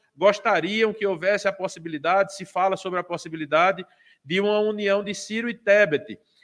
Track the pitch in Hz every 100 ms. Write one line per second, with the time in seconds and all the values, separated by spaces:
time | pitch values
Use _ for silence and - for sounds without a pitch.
0 | _ 139 190 208 233 180 170 214 220 214
1 | 202 175 180 202 196 190 185 180 165 151
2 | 160 196 196 - 175 180 190 190 185 180
3 | 175 170 170 160 147 156 180 185 180 _
4 | _ _ 135 185 202 214 214 208 202 196
5 | 208 196 - 220 233 - 202 208 202 147
6 | - - _ _